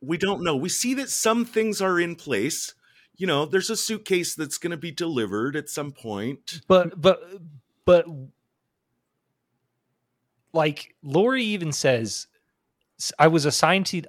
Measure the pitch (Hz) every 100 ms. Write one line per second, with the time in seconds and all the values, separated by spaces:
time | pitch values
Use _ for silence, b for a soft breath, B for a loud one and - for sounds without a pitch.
0 | 131 165 190 196 175 139 170 - 240 262
1 | 262 - 220 233 233 214 220 190 190 175
2 | 170 170 - 120 135 - - - _ _
3 | _ - 185 143 151 190 185 220 - 220
4 | - 185 165 - 151 - 175 170 170 147
5 | 170 139 107 101 127 147 147 - 147 139
6 | 117 101 113 143 - 160 - 185 175 185
7 | 165 180 175 190 165 143 _ _ - 175
8 | 165 147 135 _ _ _ _ _ _ _
9 | _ _ _ _ _ _ _ _ _ _
10 | _ _ _ _ _ 165 156 147 - _
11 | 147 147 226 262 220 208 160 139 139 123
12 | 110 - - _ _ _ _ _ _ -
13 | - - 156 165 143 - 160 190 190 180